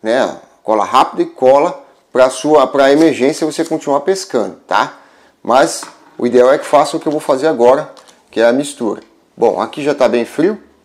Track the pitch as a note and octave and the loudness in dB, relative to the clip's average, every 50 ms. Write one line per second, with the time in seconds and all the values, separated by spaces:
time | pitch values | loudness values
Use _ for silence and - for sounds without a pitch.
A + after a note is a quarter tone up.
0 | - A2 A#2 C3 A2+ F2 C#2+ - - _ _ _ _ - A2 G#2+ G2 F#2+ A#2 C3 | -2 -2 -2 -2 -2 -4 -6 -12 -20 _ _ _ _ -2 0 0 0 0 2 0
1 | - - - F3 F3 E3 - - C3 B2+ C3+ C#3+ D#3 F3 F#3 - - _ _ _ | 0 0 -2 -6 -6 -6 -4 0 2 4 4 4 2 0 -4 -8 -18 _ _ _
2 | _ _ _ B2 B2+ C3 - - - D3 D#3 D3 C3+ B2+ - C#3 C#3 C3+ C#3 D3+ | _ _ _ 2 2 2 0 -4 -2 2 4 4 2 2 2 2 4 4 4 4
3 | E3 D#3+ B2+ G#2+ B2 C#3 D3+ - E3 D3+ C#3+ - E3 - D#3+ D3+ - D3+ C3+ C#3+ | 4 2 2 0 -2 -2 -2 -2 -6 -6 -4 -6 -6 -6 -6 -8 -4 -2 -4 -2
4 | C#3+ - F#3+ F#3+ - - - B2 G2+ F#2+ E2 - _ - F#2 G#2 C3 - - - | 0 -2 -4 -4 -6 -6 -4 -4 -4 -4 -8 -16 _ -4 -2 -2 -2 -4 -6 -20
5 | _ _ _ _ _ _ _ _ _ G2+ A#2 C3+ D3+ E3 - - - - - _ | _ _ _ _ _ _ _ _ _ 0 2 2 2 2 -2 -10 -14 -18 -20 _
6 | _ _ _ - A#2+ A#2+ A2+ B2 B2 B2+ C#3+ D3+ - - - C#3 D3+ D3 - D#3+ | _ _ _ -6 -6 0 2 4 4 4 2 0 0 0 2 2 2 0 -4 -6
7 | - D#3 D3 D3+ - - C#3+ B2+ C3+ D#3+ D#3 A2+ A#2 A#2+ C3 D3 D3+ - - - | -6 -4 -6 -4 -2 -2 -2 -2 0 -2 0 2 4 4 4 2 -2 -10 -16 -20
8 | _ _ _ _ _ _ - A2 A2+ A#2 B2 C3+ D3 C#3+ - - A#2+ G#2+ A2 - | _ _ _ _ _ _ -2 0 2 2 2 0 -4 -6 -10 -8 -6 -6 -6 -8
9 | - _ _ _ _ _ _ - A2+ A2+ F#2+ F2+ G#2+ A#2 - D3+ C#3 D3 C#3+ C#3+ | -12 _ _ _ _ _ _ 0 0 0 0 -2 -6 -6 -8 -6 -4 -4 0 0
10 | C3 A#2 A2 A#2+ A#2 - - - D#3 G3 G#3+ - _ _ _ _ | 0 0 0 -2 -4 -4 -2 -2 -2 -2 -2 -4 _ _ _ _